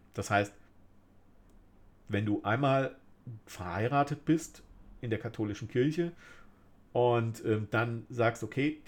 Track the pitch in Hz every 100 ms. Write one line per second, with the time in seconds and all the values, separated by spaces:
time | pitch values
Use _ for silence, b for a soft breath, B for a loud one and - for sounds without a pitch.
0 | - - 98 101 101 - - - - -
1 | - - - - - - - - - -
2 | - 98 107 104 104 120 139 135 131 -
3 | - - - 113 - - 90 90 117 143
4 | 143 147 - 160 - - - - - -
5 | 120 107 120 - 104 104 113 123 139 156
6 | 170 - B B B B B - - 120
7 | 120 120 113 110 - 107 107 113 120 117
8 | - 123 117 117 110 - 143 151